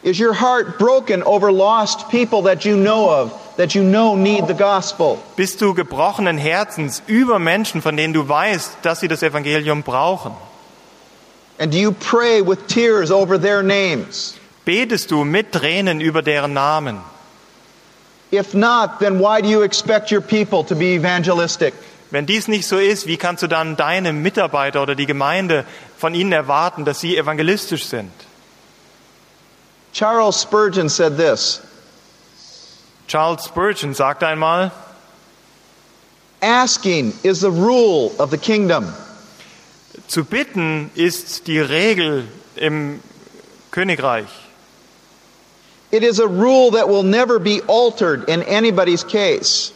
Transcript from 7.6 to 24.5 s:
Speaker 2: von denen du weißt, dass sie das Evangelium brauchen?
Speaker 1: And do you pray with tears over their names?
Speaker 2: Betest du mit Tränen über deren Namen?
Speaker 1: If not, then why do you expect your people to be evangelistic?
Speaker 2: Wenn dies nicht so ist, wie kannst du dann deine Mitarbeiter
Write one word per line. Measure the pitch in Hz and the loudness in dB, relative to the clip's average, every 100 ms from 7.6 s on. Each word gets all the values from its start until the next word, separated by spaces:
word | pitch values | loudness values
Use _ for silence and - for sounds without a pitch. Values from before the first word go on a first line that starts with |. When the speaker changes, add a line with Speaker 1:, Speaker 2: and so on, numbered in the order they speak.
| 220 170 | -2 -2
Speaker 2:
von | 156 151 | -2 -2
denen | 156 | 0
du | 160 139 | 0 0
weißt, | 147 202 185 - - | 0 0 -2 -6 -6
dass | 170 165 | -4 -2
sie | 165 | -4
das | 156 | -2
Evangelium | 160 147 143 151 151 147 | -2 -2 -2 -2 0 -4
brauchen? | 143 127 165 185 117 110 - - - - - - - - - _ _ - | -2 0 0 -2 -8 -14 -20 -20 -20 -20 -20 -20 -20 -20 -20 _ _ -6
Speaker 1:
And | 160 | -2
do | 160 | 0
you | 214 | 0
pray | 190 - 240 233 226 | -2 0 0 2 2
with | 185 190 - | 2 -2 -2
tears | 233 233 214 165 | 0 2 2 2
over | 196 185 185 | 2 2 2
their | 190 202 | 2 0
names? | 190 202 190 135 - - - - - _ - | 0 0 0 -4 -6 -10 -12 -14 -20 _ -2
Speaker 2:
Betest | 196 233 220 - | -2 0 -4 -2
du | 156 | -2
mit | 147 180 214 | 0 -2 -2
Tränen | 170 143 180 196 156 | -2 -2 0 -2 0
über | 160 156 | 0 0
deren | 151 147 143 | 0 -2 -2
Namen? | 139 143 156 143 101 85 - - - - - - _ _ _ _ _ _ | 0 0 0 -4 -10 -14 -20 -20 -20 -20 -20 -20 _ _ _ _ _ _
Speaker 1:
If | 202 202 202 | -2 0 2
not, | 226 240 208 - | 2 2 0 0
then | 202 190 | 0 2
why | 202 214 | 2 2
do | 208 | 2
you | 214 | 2
expect | 202 - - 214 214 | 2 0 0 0 2
your | 208 | -2
people | - 214 208 185 | 0 -2 2 -2
to | 151 160 | 0 -2
be | 180 180 | 0 0
evangelistic? | 175 180 170 175 170 - 147 - - - - | 0 0 0 0 0 0 -2 -2 -20 -20 -8
Speaker 2:
Wenn | 143 147 | -6 -2
dies | 214 214 | -2 -2
nicht | 214 170 | -4 0
so | 190 | 0
ist, | 196 208 - | 2 0 -4
wie | 170 | -4
kannst | 175 170 | -4 -4
du | 175 | -2
dann | 165 160 151 | -2 -2 -2
deine | 151 185 180 | -2 -2 -2
Mitarbeiter | 151 170 202 165 | -2 -2 -2 -2